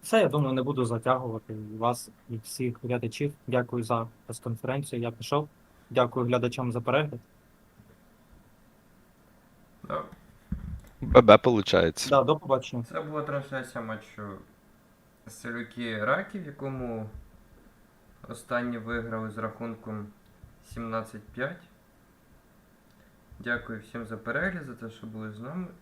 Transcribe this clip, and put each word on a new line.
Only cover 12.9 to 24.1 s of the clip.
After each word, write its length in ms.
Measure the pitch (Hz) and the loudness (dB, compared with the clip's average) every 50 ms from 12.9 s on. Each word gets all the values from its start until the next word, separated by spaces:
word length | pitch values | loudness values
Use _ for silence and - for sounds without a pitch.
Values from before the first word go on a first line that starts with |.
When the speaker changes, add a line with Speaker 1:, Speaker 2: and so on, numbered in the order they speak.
| - 160 | -6 -8
Speaker 2:
була 200 | 156 147 151 151 | -8 -6 -6 -6
трансляція 600 | 143 143 139 143 135 - 139 131 123 - - 127 117 | -6 -4 -6 -6 -6 -6 -8 -8 -8 -8 -10 -10 -8
матчу 380 | 110 110 107 - - - - 107 101 95 95 - - - _ _ - - _ _ _ _ _ _ _ _ _ _ - | -8 -8 -10 -12 -16 -14 -12 -12 -10 -12 -14 -16 -20 -20 _ _ -20 -20 _ _ _ _ _ _ _ _ _ _ -20
Селюки 760 | - - - 123 117 120 117 113 - 120 120 117 110 107 104 | -20 -14 -12 -10 -8 -8 -8 -10 -8 -8 -6 -4 -2 -2 0
Раків, 380 | 117 139 170 196 - - 202 175 | 0 0 0 0 -6 -8 -10 -10
в 20 | |
якому 640 | 147 139 - 139 139 135 131 127 120 117 113 110 107 - - - - - - - - - - - - _ _ - - _ _ _ _ - - - - | -10 -12 -8 -8 -8 -6 -6 -6 -6 -6 -6 -8 -8 -12 -16 -18 -20 -20 -20 -20 -20 -20 -20 -20 -20 _ _ -20 -20 _ _ _ _ -20 -20 -16 -16
останні 480 | 113 - - - 127 120 120 123 120 117 | -16 -16 -8 -4 -2 -2 -2 -2 -6 -6
виграли 520 | 107 113 117 117 113 117 113 113 110 110 | -6 -6 -6 -6 -4 -6 -6 -6 -6 -6
з 80 | 101 110 | -8 -6
рахунком 680 | 110 110 110 - 120 117 113 110 - 113 107 107 104 104 - - _ - - - - - - - - - - | -8 -8 -8 -8 -10 -10 -10 -10 -10 -10 -8 -8 -10 -12 -14 -20 _ -20 -20 -20 -20 -20 -20 -20 -20 -16 -12
сімнадцять 500 | 113 113 117 113 113 107 - - 107 - | -10 -8 -6 -6 -6 -6 -6 -12 -18 -18
п'ять. 380 | - - 123 - 151 180 175 - - - - - - _ - - _ - _ - _ - - _ _ _ - _ _ _ _ _ - - - - - - - - - - - | -14 -8 -6 -6 -6 -6 -10 -16 -20 -20 -20 -20 -20 _ -20 -20 _ -20 _ -20 _ -20 -20 _ _ _ -20 _ _ _ _ _ -20 -20 -20 -20 -20 -20 -20 -20 -20 -20 -14
Дякую 400 | 98 120 120 117 - - 113 107 | -4 -2 -2 -2 -2 -6 -10 -10
всім 260 | 107 - - 120 117 | -12 -12 -10 -10 -8
за 120 | 107 | -8